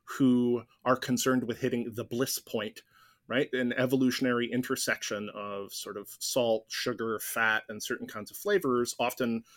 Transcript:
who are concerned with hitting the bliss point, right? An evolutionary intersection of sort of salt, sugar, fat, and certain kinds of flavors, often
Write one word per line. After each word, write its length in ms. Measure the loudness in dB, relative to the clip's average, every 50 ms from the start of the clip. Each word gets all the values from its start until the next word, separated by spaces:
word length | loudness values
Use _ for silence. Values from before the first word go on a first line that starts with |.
| _
who 580 | -6 0 4 6 6 6 6 4 4 2 0 -2 -6 _ _ 2
are 120 | 2 2 2
concerned 480 | 2 0 0 2 4 4 2 2 2
with 160 | -2 -4 -2
hitting 300 | -2 0 0 0 -4 -4 -6
the 80 | -8 -8
bliss 340 | -4 -2 -2 -2 -2 -2 -6
point, 420 | -6 -6 -4 -4 -4 -4 -8 -12 -20 _ _ _ -20 -20 _ _ _ -2
right? 220 | 0 0 0 0 0
An 180 | 0 0 0 2
evolutionary 800 | 2 2 2 4 4 4 4 2 2 2 2 2 2 0 0
intersection 800 | 0 -2 -2 -2 -2 -2 0 -2 -2 -2 -2 -4 -6 -6 -6 -8 -8
of 400 | -8 -8 -8 -6 -8 -8 -8 -10
sort 220 | -10 -10 -8 -8 -10
of 120 | -10 -12 -12 -8
salt, 460 | -6 -2 0 2 4 4 4 2 0 -4
sugar, 500 | -6 -4 -2 -2 -2 -2 -2 -4 -4 -4
fat, 440 | -4 -4 -2 2 2 2 2 2 -2 -6
and 120 | -10 -8
certain 260 | -6 -6 -6 -6 -6 -8
kinds 220 | -10 -10 -10 -12
of 80 | -12 -8
flavors, 560 | -2 2 2 2 4 4 2 2 2 0 0 -2
often 440 | -2 -2 0 0 0 0 0 -2 -4 _ -20